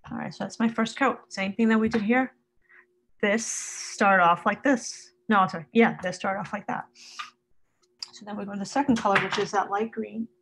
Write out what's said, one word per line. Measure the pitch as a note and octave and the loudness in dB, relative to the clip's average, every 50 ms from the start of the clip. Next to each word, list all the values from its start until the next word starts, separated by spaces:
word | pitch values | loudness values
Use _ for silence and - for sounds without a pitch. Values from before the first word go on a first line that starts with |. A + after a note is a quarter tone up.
| _ - | _ -12
All | - | -10
right, | - - F#3 - | -8 -8 -10 -8
so | - G3+ | -8 -10
that's | G3+ - - | -10 -4 -2
my | A#3 A3+ | -2 -2
first | A3+ - A3+ A3 - | 0 -2 -4 -4 -2
coat. | - C#4 A#3+ - - _ | -2 0 0 -2 -4 _
Same | _ - - F#3+ G3 G3 | _ -8 -6 -6 -4 0
thing | - A3+ A3 | 0 2 2
that | A3+ A3 | 4 2
we | A3 A3 | 2 0
did | A3 A3+ | 0 -2
here. | G3+ G#3 A#3+ B3+ C4 - _ _ _ _ _ _ _ _ - - _ _ _ _ _ _ _ _ | 0 2 2 2 2 0 _ _ _ _ _ _ _ _ -20 -20 _ _ _ _ _ _ _ _
This | - G3+ G3+ A3+ A3+ | 0 0 0 0 -2
start | - - - - - - - - - - - G#3+ G3 G3 F#3+ | -4 -8 -8 -10 -10 -12 -12 -12 -12 -4 2 4 4 6 6
off | F3+ E3+ F3 F3 - | 6 6 4 4 2
like | A3 G#3 - - | -2 -2 0 2
this. | C#4+ C4+ A3+ - - - - - _ _ _ _ | 2 2 2 0 -10 -14 -14 -18 _ _ _ _
No, | - G#3+ G3+ | 2 4 4
I'm | F#3+ - | 4 2
sorry. | - E3 D#3 _ - | 0 -10 -12 _ 4
Yeah, | A3+ - E3+ D3+ - | 4 4 4 2 -2
this | - F3+ F3 | -6 -8 -6
start | - - G3 F#3+ | -4 -4 -4 -4
off | G3+ G3 - - | -4 -6 -8 -10
like | G3 - | -10 -6
that. | - E3+ - - _ _ - - - - - - - _ _ _ _ _ _ _ _ _ _ _ _ _ _ - - - | -6 -6 -6 -8 _ _ -20 -20 -18 -16 -16 -16 -16 _ _ _ _ _ _ _ _ _ _ _ _ _ _ -18 -18 -16
So | - G3+ | -18 -14
then | G#3 G#3 | -12 -10
we | G#3 G3+ | -10 -8
go | G3 G3+ | -10 -8
to | G3 | -10
the | G3 | -10
second | - - C4+ C#4+ C#4 A#3+ | -2 -2 0 2 4 2
color, | A3+ - G#3 G3 F#3+ | 4 4 4 4 4
which | F#3+ F#3+ - | 2 2 -2
is | G3+ G3+ - | -2 -2 0
that | - G3 - - | 0 -2 -2 0
light | G3 G3+ A3 A3+ | -2 -2 -4 -4
green. | - A#3 G#3+ G#3 G#3 A3+ A3+ - _ _ | -6 -8 -10 -8 -6 -8 -8 -8 _ _